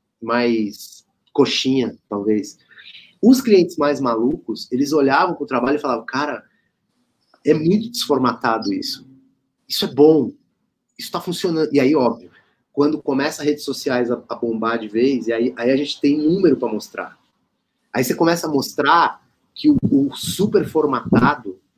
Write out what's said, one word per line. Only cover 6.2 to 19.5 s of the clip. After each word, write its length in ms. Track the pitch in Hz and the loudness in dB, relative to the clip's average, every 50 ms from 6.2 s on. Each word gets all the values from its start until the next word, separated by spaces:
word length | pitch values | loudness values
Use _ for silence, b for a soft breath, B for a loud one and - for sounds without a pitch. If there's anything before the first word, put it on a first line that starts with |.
| 147 147 123 107 - _ _ _ _ _ _ _ _ _ _ _ _ _ _ _ _ _ _ _ _ | -6 -6 -8 -10 -14 _ _ _ _ _ _ _ _ _ _ _ _ _ _ _ _ _ _ _ _
é 100 | 143 156 | 2 2
muito 360 | 151 156 170 202 214 226 - | 4 4 2 2 2 0 -4
desformatado 800 | - - - - 143 127 127 120 113 - - 117 113 107 - 104 | -8 -8 -4 -2 0 0 0 0 -2 -2 -2 -2 -2 -2 -2 -4
isso. 340 | 98 95 - - - - - - - _ _ _ _ _ _ _ _ _ _ - | -6 -6 -8 -10 -12 -14 -18 -20 -20 _ _ _ _ _ _ _ _ _ _ -10
Isso 160 | - - 202 | -6 -6 -6
é 40 | 156 135 | -4 4
bom. 380 | 139 147 156 160 147 120 98 - _ _ _ _ _ _ _ _ _ _ _ _ - | 6 6 6 6 4 2 -2 -6 _ _ _ _ _ _ _ _ _ _ _ _ -18
Isso 120 | - - | -12 -10
tá 80 | - 170 | -10 -8
funcionando." 520 | - 180 170 - - 180 160 160 156 147 | -8 -8 -6 -4 -4 -2 0 0 0 2
E 60 | 139 139 | 2 2
aí, 140 | 127 139 156 | 4 4 4
óbvio, 360 | 139 123 117 - - - - b b b b b b b _ | 4 2 0 0 -4 -10 -20 b b b b b b b _
quando 280 | _ 139 143 151 156 147 | _ 0 0 0 0 -2
começa 420 | - 147 135 135 143 156 160 - | -4 -4 -2 -2 -2 -2 -4 -2
as 60 | 143 147 | -2 -2
redes 160 | 143 147 - | -2 -2 -6
sociais 460 | 143 131 - - 143 127 123 120 117 | -8 -8 -6 -4 -2 -2 0 0 -2
a, 120 | 123 117 - - | -4 -6 -6 -12
a 60 | 113 | -8
bombar 440 | - 123 117 113 110 113 113 117 113 | -6 -4 -4 -4 -4 -2 -4 -4 -4
de 100 | 107 104 | -6 -4
vez, 380 | 104 113 123 139 135 117 107 113 | 0 0 2 2 0 0 -2 -2
e 40 | |
aí, 200 | 117 113 120 127 - | -2 0 0 -2 -2
aí 140 | 120 117 127 | -2 0 0
a 60 | 135 | 0
gente 240 | 139 147 - - - | 0 -2 -4 -6 -2
tem 180 | - 143 147 151 | 0 0 0 2
número 380 | 151 156 175 196 185 156 131 | 2 0 2 4 4 2 2
pra 120 | 120 123 113 | 2 -2 -4
mostrar. 500 | 107 107 - - - 95 87 - - _ _ _ _ _ _ _ _ _ _ _ _ _ _ _ | -4 -8 -8 -10 -12 -12 -12 -12 -16 _ _ _ _ _ _ _ _ _ _ _ _ _ _ _
Aí 120 | - 120 131 | -4 -4 -2
você 100 | - - | -2 0
começa 320 | - 165 165 175 170 - | 0 2 0 0 0 -2
a 40 | 160 | -2
mostrar 720 | 147 135 123 - - - 135 143 165 170 156 - - - _ _ _ _ _ _ | -2 -2 -2 -2 -4 -2 2 2 4 4 2 0 -2 -8 _ _ _ _ _ _